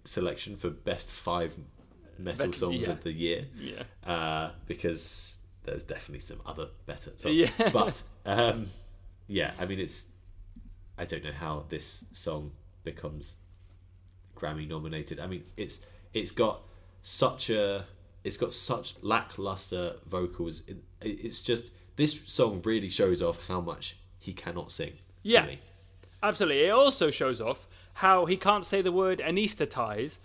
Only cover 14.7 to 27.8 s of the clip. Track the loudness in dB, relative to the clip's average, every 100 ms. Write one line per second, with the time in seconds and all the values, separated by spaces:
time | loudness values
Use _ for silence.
14.7 | -6 -6 -8 -8 -8 -8 -8 -10 -10 -8
15.7 | -8 -10 -20 -6 -4 -4 2 2 2 -10
16.7 | -20 -20 -14 -2 4 4 2 0 2 2
17.7 | 0 -6 -16 -20 -10 -8 -2 -2 0 0
18.7 | -2 -4 -8 0 0 0 -6 -6 -6 -6
19.7 | -4 -4 -6 -6 -2 -2 -4 -6 -6 -12
20.7 | -14 -16 -10 -8 -6 -6 -6 0 -2 -2
21.7 | -16 -18 0 2 2 -4 4 4 4 0
22.7 | 0 0 2 4 4 2 -2 -4 -4 -4
23.7 | -6 -8 -10 -20 -14 -12 -10 -8 -8 -6
24.7 | -6 -6 -8 -20 -12 4 6 6 -6 -16
25.7 | -20 -20 -20 -20 -2 0 2 4 6 6
26.7 | 8 8 8 4 4 0 0 -2 -4 -8
27.7 | -20